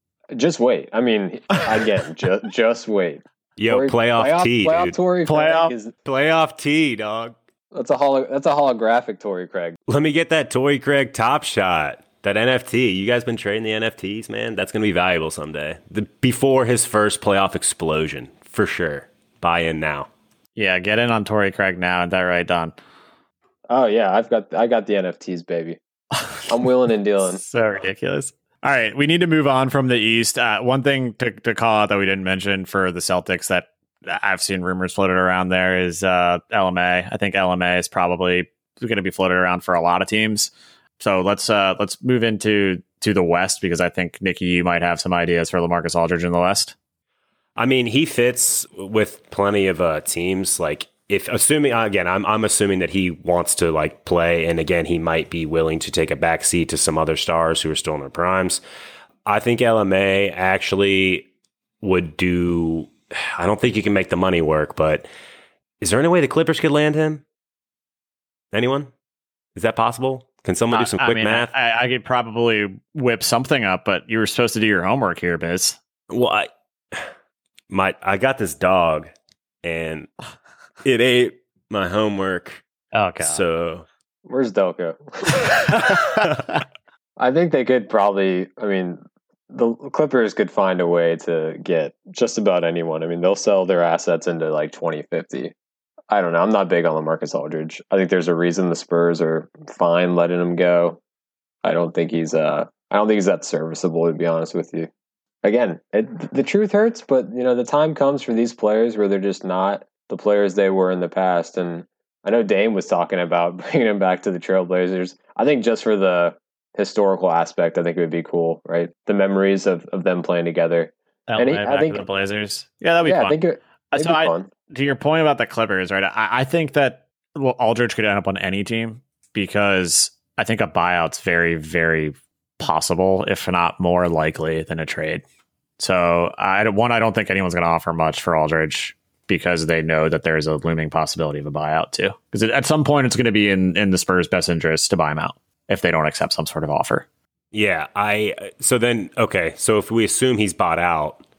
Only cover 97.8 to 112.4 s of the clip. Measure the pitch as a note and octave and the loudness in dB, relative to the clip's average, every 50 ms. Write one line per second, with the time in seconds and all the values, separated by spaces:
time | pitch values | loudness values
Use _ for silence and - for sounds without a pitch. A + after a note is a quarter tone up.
97.8 | - - G2 F#2+ F#2 E2 F#2+ F2+ D#2+ F2 E2+ E2+ F2 F2 E2 F#2+ F#2 F2 E2 - | -6 -2 0 0 2 2 0 0 2 0 0 2 2 0 2 0 0 0 -2 -4
98.8 | - - E2+ E2+ E2+ E2+ E2+ D#2+ E2+ D#2+ D#2+ D#2+ - _ _ D#2 D2+ - - - | -4 -2 0 2 2 2 2 0 0 -2 -2 -4 -6 _ _ -20 -20 -16 -4 0
99.8 | F2+ E2+ E2+ F2 F2+ F2 F2 F2 E2+ F2 F2 F2 F2 F2 F2 E2+ F2+ F2 F2 F2 | 2 2 4 2 2 2 2 2 2 2 2 0 0 0 0 2 2 4 4 4
100.8 | F2 E2+ E2+ - _ _ _ _ _ _ _ _ _ _ _ - - - E2 E2+ | 2 0 -2 -6 _ _ _ _ _ _ _ _ _ _ _ -6 -4 -2 0 0
101.8 | E2+ E2 - - E2+ - - E2 D#2+ D2 D#2 D#2 D2+ D2+ D2+ D2+ - - _ _ | 0 0 0 -2 -2 -2 -2 -4 -2 0 0 0 0 0 0 -2 -4 -6 _ _
102.8 | _ - G2 G#2 G#2+ A2 G#2+ G#2 F2+ G2 F2 E2 - - - D#2 D#2+ E2 D#2+ - | _ -2 0 0 2 2 2 2 2 0 0 0 -4 -6 -6 -6 -4 -6 -6 -4
103.8 | - E2+ D#2+ E2 E2+ E2+ D2+ D#2+ E2+ E2+ E2 E2 D#2+ - - E2+ D#2+ - E2+ E2 | -4 -2 0 0 0 0 0 0 -2 0 0 -2 -4 -4 -6 -6 -6 -6 -6 -8
104.8 | D#2+ - _ _ _ _ _ _ _ _ _ - - G#2 G#2+ B2 A#2+ F#2 D#2+ - | -8 -8 _ _ _ _ _ _ _ _ _ -2 0 2 2 2 2 0 -2 -8
105.8 | _ - - G#2+ A2+ - - E3 - - - C3+ C3 - - G3+ G#3+ G3 - G#3 | _ -2 -2 -2 -2 -2 -8 -12 -10 -4 -2 -2 -2 0 0 0 0 2 2 2
106.8 | A3 A#3 A#3 - - - C3+ B2+ A2 - A#2 B2 B2 B2+ B2 B2 A#2 - C#3+ D3 | 2 2 0 -4 -2 0 0 0 0 -2 -6 -2 0 0 0 0 0 0 2 2
107.8 | D#3 D#3+ D3+ - C#3 C#3 C#3+ C3+ - B2+ A2+ A2+ A#2+ A#2 - - A2 G#2+ G#2+ A2 | 2 0 0 0 0 0 0 -2 -4 -2 0 0 0 -2 -2 -2 0 2 4 2
108.8 | A#2 A#2+ A2+ G#2 G#2 G2 G2+ F#2+ F#2+ G2 F#2+ - - F#2 F2+ F#2 F#2+ G2+ G2+ - | 2 0 2 0 0 2 2 0 0 -2 -4 -4 -6 -4 -2 0 0 0 -2 -4
109.8 | - _ _ _ _ - G2+ - - G#2 G#2 G2+ G2+ F#2+ F2+ G#2 G2 F#2+ F#2+ F#2+ | -8 _ _ _ _ -12 -10 -4 0 2 2 2 2 2 2 2 2 2 2 2
110.8 | F#2 F#2 F#2 F2+ F2 E2+ - F#2+ F#2 F#2 F2 E2+ E2 - - F#2 F2+ F2 E2+ F2 | 2 2 0 -2 -4 -4 -2 0 0 2 2 0 -2 -4 -6 -6 -6 -4 -6 -10
111.8 | F2 _ _ _ _ _ _ _ - G2 A2+ A#2+ | -12 _ _ _ _ _ _ _ -2 0 2 2